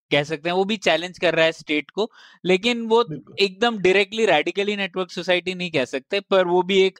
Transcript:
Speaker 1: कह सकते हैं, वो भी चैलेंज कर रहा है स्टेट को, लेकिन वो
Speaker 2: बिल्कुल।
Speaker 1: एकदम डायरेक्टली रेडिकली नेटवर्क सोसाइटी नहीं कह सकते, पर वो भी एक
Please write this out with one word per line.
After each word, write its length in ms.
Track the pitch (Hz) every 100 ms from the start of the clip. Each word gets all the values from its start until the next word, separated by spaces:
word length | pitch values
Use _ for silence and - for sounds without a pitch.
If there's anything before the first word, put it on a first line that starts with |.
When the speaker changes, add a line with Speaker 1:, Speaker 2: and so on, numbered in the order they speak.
| -
Speaker 1:
कह 120 | 143
सकते 260 | 147 156 160
हैं, 60 | 180
वो 100 | 196
भी 120 | 220
चैलेंज 420 | - 160 175 175
कर 160 | 175 160
रहा 100 | 160
है 60 |
स्टेट 400 | 165 - 151 147
को, 200 | - - _ - _ 170
लेकिन 360 | 185 226 240
वो 220 | 226 226
Speaker 2:
बिल्कुल। 320 | 233 151 - 127
Speaker 1:
एकदम 380 | 196 190 240 220
डायरेक्टली 480 | 180 190 196 220 220
रेडिकली 500 | 156 151 185 202 208
नेटवर्क 360 | 196 175 180
सोसाइटी 420 | - 175 180 175
नहीं 180 | 185 180
कह 140 | 160 123
सकते, 340 | 139 - 202
पर 280 | - 196 180
वो 140 | 180
भी 200 | 180 196
एक 180 | 190 190